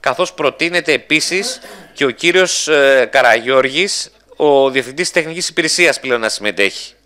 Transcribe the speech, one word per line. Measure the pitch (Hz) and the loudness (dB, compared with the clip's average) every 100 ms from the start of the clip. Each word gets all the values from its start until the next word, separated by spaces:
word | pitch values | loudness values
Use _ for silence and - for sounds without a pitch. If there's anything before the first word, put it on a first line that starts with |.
καθώς | 143 131 180 | -4 -2 -4
προτείνεται | - 147 - 170 175 160 | -2 -4 -2 -4 -2 0
επίσης | 143 - 156 - 180 220 - - - - | -2 0 -2 0 -4 -4 -10 -16 -20 -20
και | - | -4
ο | 139 | -4
κύριος, | 117 170 180 180 - - | 0 0 2 2 -2 0
ε, | 151 139 135 117 | 2 4 4 2
Καραγιώργης, | 139 123 113 120 131 127 139 196 - - _ _ - | 2 4 4 2 2 2 -2 -4 -4 -10 _ _ -2
ο | 151 139 135 | 2 4 4
Διευθυντής | 131 123 135 175 | 0 -6 -6 -2
Τεχνικής | - 156 165 175 | -2 -4 -6 -6
Υπηρεσίας | - 160 - 170 131 | -4 -2 2 2 2
πλέον | 131 120 | -2 -2
να | 110 | -2
συμμετέχει. | - 104 87 98 - - _ | -4 -6 0 -2 -2 -16 _